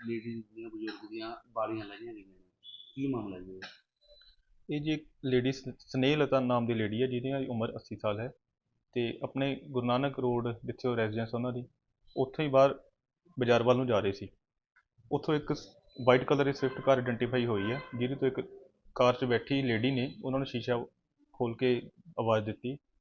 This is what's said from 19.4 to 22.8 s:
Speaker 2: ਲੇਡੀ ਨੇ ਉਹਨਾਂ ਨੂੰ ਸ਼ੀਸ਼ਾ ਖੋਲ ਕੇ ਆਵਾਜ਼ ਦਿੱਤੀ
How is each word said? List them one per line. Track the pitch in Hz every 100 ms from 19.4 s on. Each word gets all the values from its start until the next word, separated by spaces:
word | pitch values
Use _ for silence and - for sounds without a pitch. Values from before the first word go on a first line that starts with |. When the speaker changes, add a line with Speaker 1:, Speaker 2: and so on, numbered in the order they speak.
| - 139
Speaker 2:
ਲੇਡੀ | 127 110 127
ਨੇ | 131 139 -
ਉਹਨਾਂ | 135 135
ਨੂੰ | 135
ਸ਼ੀਸ਼ਾ | 120 123 120 123 _ _ _ _
ਖੋਲ | - 120 113
ਕੇ | 127 120 - _ - -
ਆਵਾਜ਼ | 113 110
ਦਿੱਤੀ | 107 104 123 143